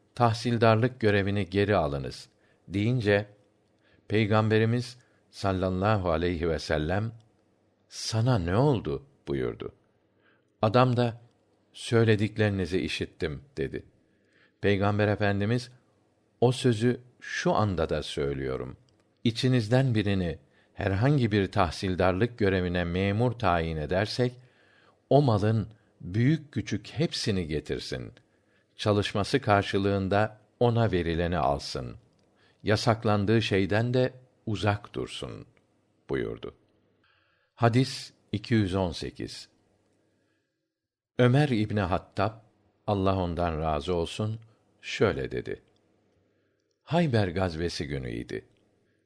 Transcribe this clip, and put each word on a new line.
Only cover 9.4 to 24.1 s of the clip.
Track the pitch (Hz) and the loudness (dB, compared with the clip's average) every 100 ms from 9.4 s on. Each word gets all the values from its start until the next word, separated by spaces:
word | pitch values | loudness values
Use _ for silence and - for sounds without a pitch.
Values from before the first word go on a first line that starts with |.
| 60 57 - - _ _ _ _ _ _ _ - | -4 -6 -12 -16 _ _ _ _ _ _ _ -2
Adam | 113 120 127 120 | 2 4 4 2
da, | 120 113 - _ _ _ _ | 0 -4 -16 _ _ _ _
"Söylediklerinizi | - - 117 113 104 107 107 107 98 85 90 | -16 -2 2 4 4 2 0 0 0 -2 -2
işittim." | 69 - 87 - 82 69 - - | -2 -4 -8 -6 -8 -8 -12 -8
dedi. | 69 67 - _ _ _ _ _ _ _ | -6 -6 -14 _ _ _ _ _ _ _
Peygamber | 101 101 101 104 107 | 0 2 0 2 0
Efendimiz, | 101 104 101 101 123 123 - _ _ _ _ _ - | 2 0 0 0 -2 -4 -18 _ _ _ _ _ 0
"O | 120 | 2
sözü | 123 127 107 120 120 - _ | 2 0 2 2 0 -6 _
şu | - - 175 | -10 -4 0
anda | - 104 82 78 | 2 0 0 -2
da | 78 | -2
söylüyorum. | 71 - 71 69 67 65 64 - _ _ _ _ | -4 -4 -4 -4 -6 -6 -8 -14 _ _ _ _
İçinizden | 120 113 127 127 104 127 135 | -4 -2 0 0 2 2 2
birini | 107 101 98 85 73 _ _ _ | 0 0 0 -2 -6 _ _ _
herhangi | - 98 98 131 147 113 | -4 -2 2 2 4 4
bir | 104 92 | 2 2
tahsildarlık | - 87 - 95 90 92 92 120 - | 2 0 0 -2 0 2 2 0 0
görevine | 98 92 90 87 | 0 2 0 -2
memur | 87 90 98 104 123 | -2 0 0 0 -2
tayin | - 95 87 82 80 | 0 0 2 0 -4
edersek, | 73 90 107 | -2 -2 -2